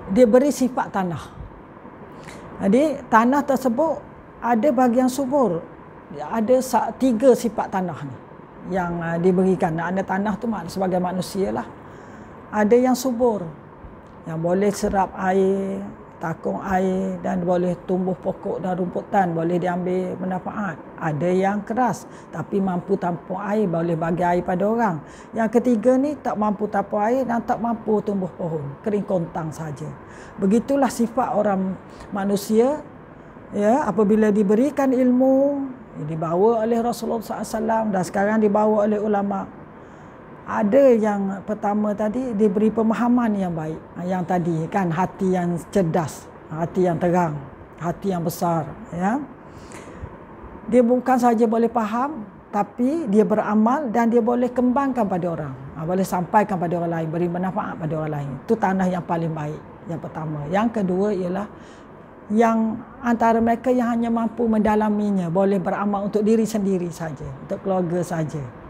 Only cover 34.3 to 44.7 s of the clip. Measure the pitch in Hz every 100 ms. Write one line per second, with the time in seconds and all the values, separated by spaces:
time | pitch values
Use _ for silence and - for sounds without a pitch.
34.3 | 208 196 214 277 285 269 254 254 247 262
35.3 | 269 277 285 269 240 - 160 151 160 165
36.3 | 170 214 233 226 233 233 220 226 226 202
37.3 | - 214 220 220 226 220 190 175 202 202
38.3 | 220 214 208 214 214 208 208 214 202 202
39.3 | 196 190 - - - - - - - -
40.3 | - - 214 214 254 277 233 214 202 196
41.3 | 196 190 214 208 208 214 208 214 240 262
42.3 | 208 214 190 220 220 220 202 240 247 233
43.3 | 208 185 165 156 160 - - 180 185 175
44.3 | 180 170 160 160